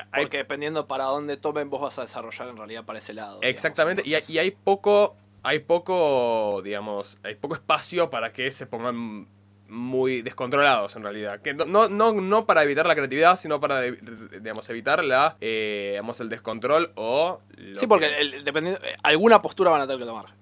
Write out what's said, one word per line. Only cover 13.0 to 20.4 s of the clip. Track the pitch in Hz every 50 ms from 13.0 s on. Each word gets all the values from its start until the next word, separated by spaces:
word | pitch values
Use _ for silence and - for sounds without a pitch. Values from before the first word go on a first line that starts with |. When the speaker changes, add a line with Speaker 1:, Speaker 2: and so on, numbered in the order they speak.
| 139 127 131 143 160 175 185 180
Speaker 1:
sino | - 156 151 139
para, | 147 139 139 131
de-, | 123 123 123 - 107 117 117 107 113 - - 95
digamos, | 110 110 107 110 - -
evitar | 117 117 107 135 143 175 165
la, | 139 127 131 143 160 - -
eh, | 131 113 110 110 107 107 104 101 101 101
digamos, | 101 101 104 113 117 -
el | 120 110
descontrol | 113 107 - 113 110 113 107 127 147 160 170 165 -
o | - 110 113 123 147 160 180 180 - - _ - -
lo | 90 98 98
Speaker 2:
Sí, | - - 220
porque | 214 180 160 151
Speaker 1:
que | 147 147
Speaker 2:
el, | 151 143 139 143 143
dependiendo, | 147 139 156 160 180 190 - -
eh, | - - -
alguna | - 147 151 160 202 226 226 202
postura | - 151 - - 190 180
van | 160 147
a | 139 135
tener | 135 127
que | 120
tomar. | 117 113 107 98 101 - _